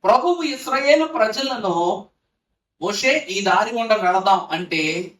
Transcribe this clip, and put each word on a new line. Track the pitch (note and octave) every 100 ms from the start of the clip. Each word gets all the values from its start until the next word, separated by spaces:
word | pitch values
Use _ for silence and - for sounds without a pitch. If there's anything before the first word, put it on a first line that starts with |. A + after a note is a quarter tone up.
ప్రభువు | - B3+ E4+ F4
ఇస్రాయేలు | D#4 C4 - C4+ C#4 D4+ D#4
ప్రజలను, | A3+ A3 A3 C4+ B3 G3+ E3+ F3 G3 - _ _ _ _ _ _ _
"మోషే, | - - C4 D4+ -
ఈ | G3
దారి | F#3+ F#3+ A3 A#3
గుండా | A3+ G#3+
వెళదాం" | F3 F#3 F#3+ F#3+ -
అంటే | E3 E3+ D#3+ D#3 E3+ F#3